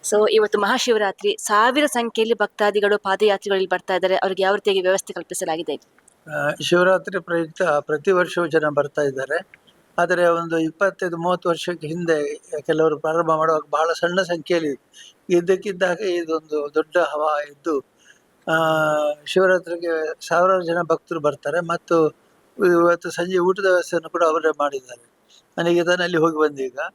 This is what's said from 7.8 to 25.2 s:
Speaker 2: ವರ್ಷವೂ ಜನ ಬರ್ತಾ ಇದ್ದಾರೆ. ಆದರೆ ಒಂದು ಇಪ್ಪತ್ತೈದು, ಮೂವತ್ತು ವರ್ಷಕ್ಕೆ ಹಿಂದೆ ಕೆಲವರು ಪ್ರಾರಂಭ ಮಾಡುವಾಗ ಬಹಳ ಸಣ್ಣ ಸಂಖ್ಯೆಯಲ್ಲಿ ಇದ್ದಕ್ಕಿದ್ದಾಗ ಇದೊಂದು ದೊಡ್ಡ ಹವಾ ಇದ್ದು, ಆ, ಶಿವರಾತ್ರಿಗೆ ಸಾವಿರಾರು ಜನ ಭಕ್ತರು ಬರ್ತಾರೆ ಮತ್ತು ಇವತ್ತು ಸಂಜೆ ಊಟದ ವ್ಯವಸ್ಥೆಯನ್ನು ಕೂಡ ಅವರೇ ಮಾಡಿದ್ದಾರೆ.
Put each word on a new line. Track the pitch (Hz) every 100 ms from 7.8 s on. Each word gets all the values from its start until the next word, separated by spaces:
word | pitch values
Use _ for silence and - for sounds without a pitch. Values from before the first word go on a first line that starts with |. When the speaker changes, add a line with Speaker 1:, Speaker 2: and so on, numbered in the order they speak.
| 143 151 147
Speaker 2:
ವರ್ಷವೂ | 185 170 - 170
ಜನ | 156 151
ಬರ್ತಾ | 143 143 -
ಇದ್ದಾರೆ. | 143 131 131 160 190 - _ _ _ -
ಆದರೆ | 175 175 175
ಒಂದು | 170 165 165
ಇಪ್ಪತ್ತೈದು, | 160 - 196 185 185 165
ಮೂವತ್ತು | 170 180 180
ವರ್ಷಕ್ಕೆ | 165 - 170 151
ಹಿಂದೆ | 170 170 156 147 147 _ 151
ಕೆಲವರು | - 156 160 147
ಪ್ರಾರಂಭ | 156 165 165
ಮಾಡುವಾಗ | 160 160 156 -
ಬಹಳ | - 165
ಸಣ್ಣ | 160 175 180
ಸಂಖ್ಯೆಯಲ್ಲಿ | 180 175 - 175 156 - _ - - _ -
ಇದ್ದಕ್ಕಿದ್ದಾಗ | 175 170 190 208 180 185 175
ಇದೊಂದು | 202 175 165 160 156 151 147
ದೊಡ್ಡ | 151 156 175
ಹವಾ | 156 151 156 147
ಇದ್ದು, | 147 143 170 143 - _ _ _ _ _ -
ಆ, | 160 160 156 156 151 151 147 -
ಶಿವರಾತ್ರಿಗೆ | 185 190 185 165 170 170 160 156 - -
ಸಾವಿರಾರು | 170 185 185 170
ಜನ | 170
ಭಕ್ತರು | 165 165 _ 170
ಬರ್ತಾರೆ | 147 135 143 160
ಮತ್ತು | 170 170 - 170 156 - _ _ _ - 185
ಇವತ್ತು | 170 170 170 180
ಸಂಜೆ | 160 175 185
ಊಟದ | 180 190 196
ವ್ಯವಸ್ಥೆಯನ್ನು | 180 165 170 160
ಕೂಡ | 170
ಅವರೇ | 165 160 156 147
ಮಾಡಿದ್ದಾರೆ. | 143 135 127 120 _ _